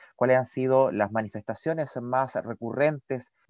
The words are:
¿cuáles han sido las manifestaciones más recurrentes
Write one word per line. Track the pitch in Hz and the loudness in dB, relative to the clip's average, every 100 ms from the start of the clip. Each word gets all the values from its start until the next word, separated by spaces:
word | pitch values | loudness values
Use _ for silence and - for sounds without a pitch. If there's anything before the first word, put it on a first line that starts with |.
| - - | -12 0
¿cuáles | 123 127 | 4 4
han | 127 | 2
sido | - 131 131 120 | -2 2 4 4
las | 95 104 | 2 0
manifestaciones | 107 107 107 - 107 160 160 143 131 | -2 -4 -8 -10 -6 -4 -2 -4 -6
más | 120 127 131 - | -2 -2 -2 -4
recurrentes | 113 113 117 123 147 147 - 131 - _ | -6 -6 -6 0 0 0 -6 -8 -8 _